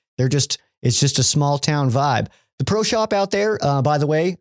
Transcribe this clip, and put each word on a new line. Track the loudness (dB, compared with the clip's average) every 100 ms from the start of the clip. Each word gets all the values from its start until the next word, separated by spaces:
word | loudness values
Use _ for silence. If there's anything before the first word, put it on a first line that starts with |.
| _ -2
they're | 0
just, | 0 -2 -4 _ _
it's | 0 2
just | 2 2
a |
small | 2 2 2 0
town | -2 -2 0
vibe. | 0 0 0 -2 _ _ -8
The | -4
pro | -2
shop | 0 -2 0
out | -2 -2
there, | -2 -2 0
uh, | 0 0
by | 0 0
the | 0
way | 0 0 -4